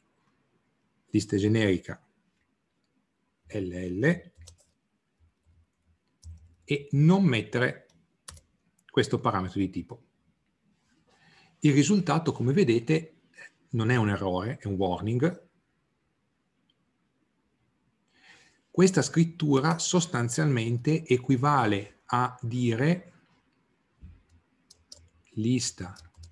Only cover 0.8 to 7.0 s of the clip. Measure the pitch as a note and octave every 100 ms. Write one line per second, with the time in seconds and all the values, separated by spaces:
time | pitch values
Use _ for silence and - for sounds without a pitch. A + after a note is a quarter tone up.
0.8 | _ _ _ G#2+ - G2+ G#2+ A2+ G#2 F2+
1.8 | - - _ _ _ _ _ _ _ _
2.8 | _ _ _ _ _ _ - G#2 F#2 F2+
3.8 | F2+ F#2 C#3+ - - - - - _ _
4.8 | _ _ _ _ _ _ _ _ _ _
5.8 | _ _ _ _ - - - _ - C#3+
6.8 | - C#3